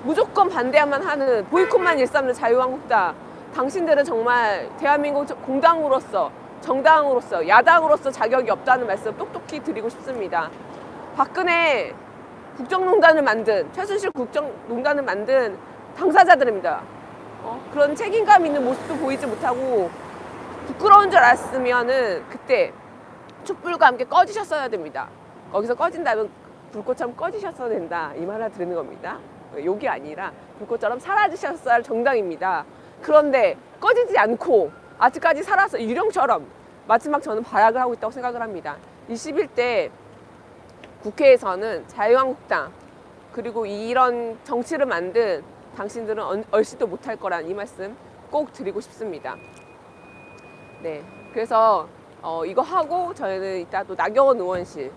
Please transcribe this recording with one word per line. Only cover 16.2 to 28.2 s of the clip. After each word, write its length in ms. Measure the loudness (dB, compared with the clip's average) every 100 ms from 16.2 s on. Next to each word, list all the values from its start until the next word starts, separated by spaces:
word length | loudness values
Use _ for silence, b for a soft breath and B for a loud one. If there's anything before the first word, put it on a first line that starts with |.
| 8 6 6 0 -4 -4 -8 -18 -20 -20 -18 -14
어? 180 | -12 -12 -8
그런 240 | 2 2 2
책임감 500 | -2 0 6 6 6
있는 180 | 0
모습도 300 | -2 -4 -6 -4
보이지 300 | -4 -4 -6
못하고 640 | -4 -2 -2 0 0 0 -6 -16 -16 -16 -16 -14 -14 -12
부끄러운 420 | -2 6 8 8
줄 80 | 6
알았으면은 1040 | 6 4 0 -4 0 0 0 0 0 -4 -8
그때 420 | -16 -2 0 0 -4 -20 -20 -20 -20 -20 -16
촛불과 440 | -12 -8 -6 4 4
함께 180 | 4
꺼지셨어야 640 | 0 2 2 0 -6 -6 -4
됩니다. 400 | -6 -8 -10 -12 -16 -20 -20 -6
거기서 240 | -4 -2 0
꺼진다면 520 | 0 0 -2 -2 -4 -8 -20 -20 -16
불꽃처럼 420 | -10 -6 -4 -6 -6
꺼지셨어야 520 | -8 -6 -10 -8 -6
된다. 420 | -6 -4 -6 -6
이 100 | -8